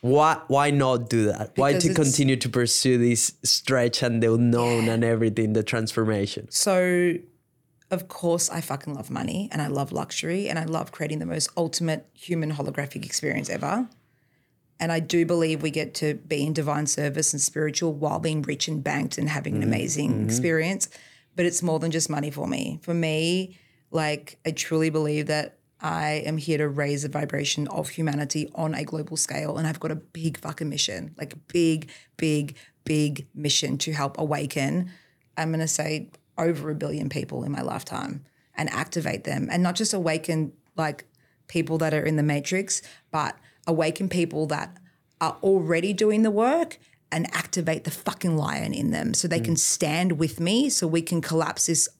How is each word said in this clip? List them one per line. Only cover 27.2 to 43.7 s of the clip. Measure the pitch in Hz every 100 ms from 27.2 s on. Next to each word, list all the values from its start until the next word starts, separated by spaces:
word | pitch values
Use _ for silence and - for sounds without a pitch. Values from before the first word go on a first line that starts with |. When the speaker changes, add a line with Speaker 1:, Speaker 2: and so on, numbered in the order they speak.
| 147 143 143 - 147
Speaker 2:
of | - 135
humanity | - 160 143 147 156 151
on | - 156
a | 156
global | 156 156 151 156
scale. | - 147 151 147
And | 156
I've | 160
got | 160
a | 156
big | - 165 160 143
fucking | - 151 151
mission, | 143 - 92 151 160
like, | 151 - _
big, | 175 165 160 156 - - -
big, | 160 151 143 - - _
big | - 151 151 139 139
mission | - 147 - - 131
to | 160
help | 151 139 -
awaken, | 156 147 143 147 135 170 180 - _ _ _ -
I'm | 160
gonna | 160 160
say, | - 156 156 - - _ -
over | 170 156 147
a |
billion | 151 147 151 143
people | 143 143 -
in | -
my | 143
lifetime | 64 - - - - 143 - _ _
and | - 151
activate | - 156 170 - -
them. | - 139 -
And | 175
not | 180
just | 180 220
awaken, | 202 165 160 160 160 147 - _ -
like, | 156 143 - _ _ _ _
people | 170 160 160
that | 160
are | 156
in | 156 156
the |
matrix, | 147 147 143 185 196 - - - _
but | 156 147 - - _
awaken | -